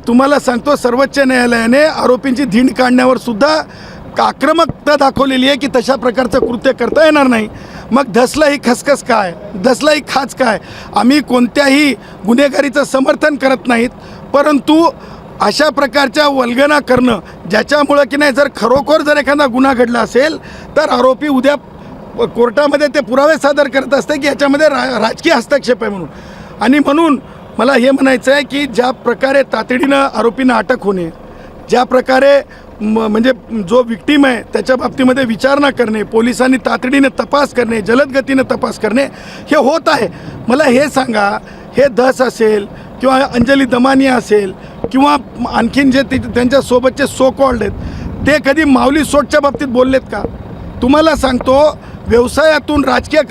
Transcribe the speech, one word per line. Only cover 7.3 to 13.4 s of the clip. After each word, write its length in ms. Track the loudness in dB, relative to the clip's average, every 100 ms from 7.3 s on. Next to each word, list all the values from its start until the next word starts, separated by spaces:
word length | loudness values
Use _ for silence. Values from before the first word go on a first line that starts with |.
| 0 -2 -10 -18 -18 -2
मग 140 | -2 0
धसला 380 | 0 0 2 0
ही 120 | 2 0
खसखस 360 | -2 0 -2
काय, 320 | 0 -2 -2 -6 -12 -2
धसला 260 | 0 0 0
ही 100 | 0 -2
खाच 260 | -4 -4
काय? 240 | -2 -2 -2 -6 -18 -6 0
आम्ही 240 | 2 2
कोणत्याही 760 | 2 0 0 2 2 4 2 -2 -8 -8 0
गुन्हेगारीचं 580 | 2 2 2 -2 0
समर्थन 520 | 0 0 0 0 0
करत 320 | 0